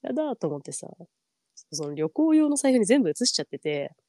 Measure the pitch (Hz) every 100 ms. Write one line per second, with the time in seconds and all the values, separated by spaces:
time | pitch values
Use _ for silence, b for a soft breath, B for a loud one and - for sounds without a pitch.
0 | - 262 311 240 165 143 135 147 - -
1 | 180 _ _ _ _ - - 151 147 147
2 | 156 - 311 311 302 285 277 254 196 269
3 | 196 151 247 - 156 143 156 147 143 _